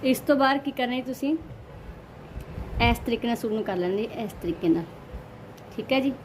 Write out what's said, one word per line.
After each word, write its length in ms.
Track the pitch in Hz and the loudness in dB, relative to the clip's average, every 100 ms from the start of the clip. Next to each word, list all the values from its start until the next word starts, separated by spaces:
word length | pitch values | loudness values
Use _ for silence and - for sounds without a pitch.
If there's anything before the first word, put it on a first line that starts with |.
| 262 | 4
ਇਸ 100 | 254 - | 2 6
ਤੋਂ 80 | 285 | 6
ਬਾਅਦ 220 | 269 269 | 8 4
ਕੀ 80 | 269 | 0
ਕਰਨਾ 240 | 269 247 254 | -2 0 0
ਹੈ 60 | |
ਤੁਸੀਂ, 320 | 247 254 277 320 - - - - - - - - - - - - - - 233 | -2 -2 0 0 -2 -14 -14 -14 -14 -14 -16 -16 -12 -12 -10 -8 -6 4 4
ਇਸ 100 | 233 - | 4 2
ਤਰੀਕੇ 220 | 233 240 | 0 2
ਨਾਲ 80 | 233 | 0
ਸੂਟ 160 | 240 | 0
ਨੂੰ 120 | 220 | 0
ਕਰ 140 | 214 185 | 0 0
ਲੈਣਾ 180 | 175 196 | 2 0
ਜੀ, 120 | 220 - | -2 -4
ਇਸ 100 | 214 - | -6 -6
ਤਰੀਕੇ 280 | 175 170 175 | -4 0 4
ਨਾਲ, 140 | 165 165 - - - - - - - - - | 4 2 -10 -12 -12 -12 -16 -16 -16 -12 -8
ਠੀਕ 180 | 214 | 0
ਹੈ 60 | 262 | 2
ਜੀ। 140 | 269 262 | 2 -2